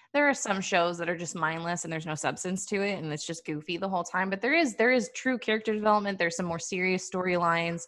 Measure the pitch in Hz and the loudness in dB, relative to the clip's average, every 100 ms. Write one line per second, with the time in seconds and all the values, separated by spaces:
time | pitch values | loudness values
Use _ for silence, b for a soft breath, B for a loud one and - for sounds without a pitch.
0 | b 285 294 262 214 190 185 185 175 170 | b 2 4 2 0 0 2 4 4 0
1 | 170 170 170 180 156 160 170 175 170 160 | -2 -2 -4 -2 -2 -2 -4 -4 -4 -6
2 | 160 156 139 - 185 185 - 202 202 185 | -4 -2 -2 -2 -4 -4 -2 -2 0 -2
3 | 156 151 - 165 - 151 165 170 190 180 | -4 -6 -6 -8 -6 -8 -4 -4 -2 -2
4 | 175 185 190 196 247 320 285 202 233 254 | -2 -2 -2 0 2 2 2 4 4 4
5 | 202 - 262 247 - 220 220 214 214 208 | 2 -4 -2 -2 0 -2 0 0 4 4
6 | 202 190 170 170 175 165 - 185 185 180 | 2 0 0 0 -4 -4 -4 -2 0 0
7 | - 185 180 175 170 165 170 170 | -2 -2 0 2 4 2 0 -4